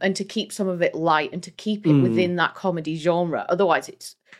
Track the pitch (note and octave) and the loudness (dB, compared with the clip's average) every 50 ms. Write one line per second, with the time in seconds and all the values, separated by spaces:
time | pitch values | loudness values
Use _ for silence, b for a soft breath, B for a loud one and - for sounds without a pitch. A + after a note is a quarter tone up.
0 | F#3 G3 F#3+ G3 G3 G3 - A3 - - - - G3+ F#3+ F3+ E3+ F3 - - D#3+ | -2 -2 -2 -2 -6 -6 -6 -6 -6 -6 -6 -4 -2 -2 0 0 0 0 0 0
1 | D#3+ E3+ D#3 D3+ D3+ - - F3+ E3+ F3+ - - - G#3+ G#3+ G3+ - E3 D3 C#3 | 2 2 2 2 2 -2 -6 -10 -10 -12 -16 -8 -4 -4 -4 0 2 4 4 6
2 | B2+ A#2+ A2+ E3+ F3+ F3+ F3+ F3 E3 - - - - F#3+ E3+ E3 D#3+ D#3 D#3+ D#3+ | 6 4 4 2 2 2 2 0 0 0 -2 -4 -4 -4 -4 -2 -4 -6 -6 -2
3 | D3+ F3 E3+ F3 F3 E3+ D3 A2 - - - F3 G3+ F3 D#3 C#3 - - - - | 0 0 0 2 0 0 -2 -4 -2 -2 0 2 4 4 4 2 0 -4 -14 -18
4 | - - - _ b b b | -18 -20 -20 _ b b b